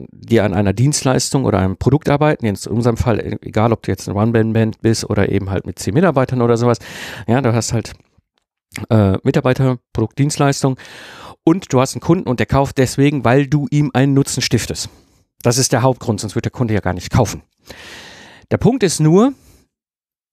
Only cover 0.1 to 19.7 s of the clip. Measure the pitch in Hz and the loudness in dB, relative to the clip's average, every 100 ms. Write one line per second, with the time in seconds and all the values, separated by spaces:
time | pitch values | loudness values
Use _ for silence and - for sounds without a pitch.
0.1 | - 107 113 98 95 101 98 135 147 131 | -16 0 2 2 2 0 2 0 0 0
1.1 | 131 - 143 117 104 95 95 - 143 - | 0 0 0 0 0 0 0 2 2 2
2.1 | 139 151 - 110 95 - 110 120 113 - | 2 2 0 -2 -4 -4 -2 0 0 0
3.1 | 104 - 107 - 110 113 - - 98 - | -2 -2 -8 -6 0 0 0 -2 -6 -4
4.1 | 98 113 117 110 110 110 - 110 113 - | -2 2 2 2 2 0 0 -2 -2 -2
5.1 | 104 98 98 98 95 - - - 110 185 | -2 0 0 -2 -6 -6 -8 -4 0 2
6.1 | 139 127 127 117 117 120 117 - - - | 2 0 0 2 2 2 0 -4 -16 -14
7.1 | - 110 120 135 117 - 120 - - _ | -10 -2 0 2 0 -2 -4 -6 -12 _
8.1 | _ _ _ _ _ _ - 101 110 98 | _ _ _ _ _ _ -14 0 2 4
9.1 | 95 - 143 127 131 135 123 _ - 110 | 2 0 0 2 2 0 -2 _ -4 -4
10.1 | - 143 - 143 139 139 131 - - - | -2 -2 2 0 2 -2 -2 -8 -20 -20
11.1 | - - - - 185 - 127 131 123 - | -20 -20 -4 0 0 0 0 0 -2 0
12.1 | 175 - 123 113 135 139 - 127 - 143 | 0 0 -2 0 0 0 0 -2 2 0
13.1 | 147 113 135 139 147 143 147 147 - 139 | 2 2 2 0 -4 -2 0 0 2 2
14.1 | 135 139 - - 117 - 78 - - _ | 2 0 -2 -2 -2 -2 -8 -10 -16 _
15.1 | _ _ _ - 120 127 123 131 127 - | _ _ _ -2 0 0 2 0 0 -2
16.1 | 104 104 117 113 - 117 107 92 90 - | -4 -4 -6 -6 -2 -2 0 -2 -4 -2
17.1 | 127 107 78 - _ - - - - - | 0 0 -2 -14 _ -20 -20 -20 -20 -20
18.1 | - - - - - 196 254 190 - 156 | -20 -20 -20 -4 0 2 2 0 2 4
19.1 | 180 254 269 _ _ _ | 4 4 0 _ _ _